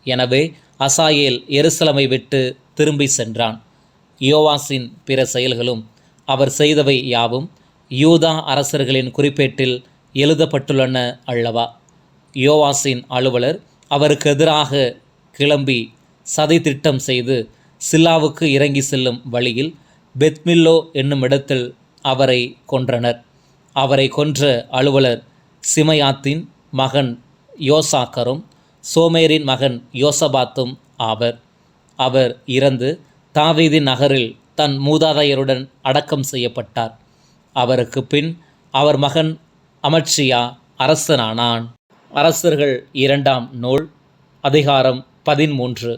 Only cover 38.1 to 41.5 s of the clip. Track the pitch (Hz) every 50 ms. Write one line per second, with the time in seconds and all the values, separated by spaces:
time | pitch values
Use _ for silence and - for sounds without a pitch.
38.1 | - 147 147 165 165 170 _ _ _ _ _ _ - 135 143 151 147 135 143 139
39.1 | 139 165 156 156 160 - _ _ _ _ _ _ _ _ - 143 156 165 156 -
40.1 | - - 143 127 127 120 120 123 135 _ _ _ _ _ 131 135 156 - - -
41.1 | 156 131 117 110 110 117 120 120